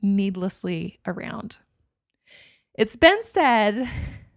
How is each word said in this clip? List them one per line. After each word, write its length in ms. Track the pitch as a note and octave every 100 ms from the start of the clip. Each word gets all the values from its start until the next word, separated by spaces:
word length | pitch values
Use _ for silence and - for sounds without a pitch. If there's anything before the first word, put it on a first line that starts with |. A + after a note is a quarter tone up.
needlessly 1000 | G3+ G3 G3 F#3 F#3 - F3+ E3+ F3 - -
around. 520 | F3 - D#3+ G#3 - _ _ _ _ _ _ _ - - _ _
It's 240 | - A3 -
been 260 | E4 G#4
said 640 | A4+ G4 C#4+ A#3 G#3 G#3 B3 - - - -